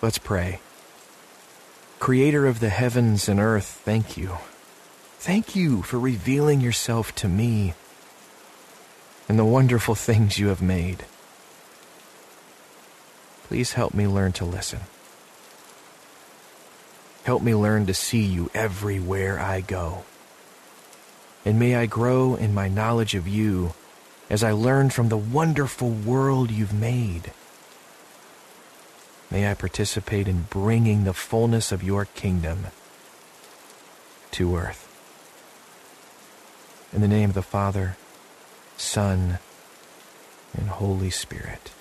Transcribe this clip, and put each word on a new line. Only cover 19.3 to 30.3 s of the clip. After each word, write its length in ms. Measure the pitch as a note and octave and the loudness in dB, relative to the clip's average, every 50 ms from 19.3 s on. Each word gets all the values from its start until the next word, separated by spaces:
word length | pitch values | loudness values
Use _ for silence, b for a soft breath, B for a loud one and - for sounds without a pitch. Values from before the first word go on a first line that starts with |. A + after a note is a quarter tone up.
| G2 - | -2 -4
I 200 | - G2 F#2+ F#2+ | -4 -4 -4 -4
go. 440 | F2+ - F#2+ F#2 F2 E2 D#2+ F2+ F2+ - - - - - - - - - - - - - - - - - - - - - - - - - - - - | -4 -6 -6 -6 -4 -6 -6 -8 -12 -16 -20 -20 -20 -20 -20 -20 -20 -20 -20 -20 -20 -20 -20 -20 -20 -20 -20 -20 -20 -20 -20 -20 -20 -20 -20 -6 -2
And 140 | G#2 G#2+ A2 | 2 2 4
may 160 | A#2+ A#2+ B2 | 4 4 4
I 120 | A#2+ A#2 | 2 0
grow 500 | A2 - A2 A#2 B2 B2+ B2+ C3 B2+ B2 | 0 0 0 0 2 4 4 2 2 2
in 180 | - - G#2+ G#2 | 0 0 0 0
my 140 | G2+ G2 F#2+ | 0 0 0
knowledge 480 | F#2+ G2+ G#2+ A2 A#2 A#2 A2+ G2+ - | 0 0 0 0 2 0 0 0 -2
of 100 | G2+ E2 | -4 -4
you 480 | F2+ G2+ G#2+ G#2+ G#2+ G2+ F2+ F2+ E2+ E2 - - - - - - - - - - - | -2 -2 0 2 2 2 0 -2 -2 -4 -8 -16 -20 -20 -20 -20 -20 -20 -20 -6 -4
as 140 | - G#2+ A2+ | -2 0 2
I 80 | A2+ G#2+ | 2 0
learn 380 | G#2 A2+ B2+ C3 C3+ C#3 C#3 | 2 2 2 4 4 4 2
from 180 | - - A#2+ A2+ | 2 2 2 2
the 80 | A2+ | 2
wonderful 720 | G#2+ G#2 A2 B2 D3 D#3+ E3 D#3 C#3+ C#3+ B2 - - B2+ A#2+ | 0 -2 -2 0 0 2 2 2 0 -2 -4 -4 -4 -2 -2
world 640 | A#2 G#2+ G#2 A2 B2 C3 C3+ C#3 C3+ C3 C3 A2+ A2+ | -2 -2 -2 0 0 2 2 2 2 2 0 0 0
you've 200 | G#2 A2 G2 G#2 | -2 -2 -2 -2
made. 600 | G#2 A2 A#2 B2 B2 A#2+ G#2 F2 E2+ E2+ - - - - - - - - - - - - - - - - - - - - - - - - - - - - - - - - - - - - - - - - - | -2 -2 0 -2 -2 -2 -2 -4 -6 -10 -12 -16 -18 -20 -20 -20 -20 -20 -20 -20 -20 -20 -20 -20 -20 -20 -20 -20 -20 -20 -20 -20 -20 -20 -20 -20 -20 -20 -20 -20 -20 -20 -20 -20 -20 -20 -20 -20 -20 -14 -6
May 200 | F#2 F#2+ G2+ G2+ | -2 -2 0 0
I 40 | G2+ | -2
participate 720 | - - F#2 - - G#2+ G2 - A2 G2+ - A2 G2+ G2+ | -2 -4 -6 -4 -4 -4 -4 -4 -6 -6 -2 -2 -2 0
in 140 | G2 | 0